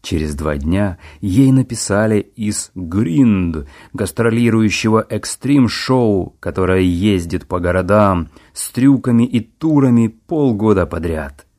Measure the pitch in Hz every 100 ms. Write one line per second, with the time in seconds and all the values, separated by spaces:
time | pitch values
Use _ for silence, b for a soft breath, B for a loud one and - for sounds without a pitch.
0 | - 82 76 73 76 71 73 95 104 87
1 | B B 101 95 135 131 123 117 - 101
2 | 110 107 - - 104 101 - 92 87 95
3 | 139 156 120 98 85 80 71 B B 127
4 | 98 - 117 117 117 113 107 - 110 110
5 | - 107 - - 123 143 117 - - 131
6 | 117 98 87 _ - - 92 92 92 87
7 | 104 95 82 87 - 92 87 92 90 104
8 | 101 87 78 b b - - - 135 135
9 | 127 117 123 120 - _ 160 147 135 120
10 | 113 - - 160 139 104 110 98 82 85
11 | 85 78 73 - _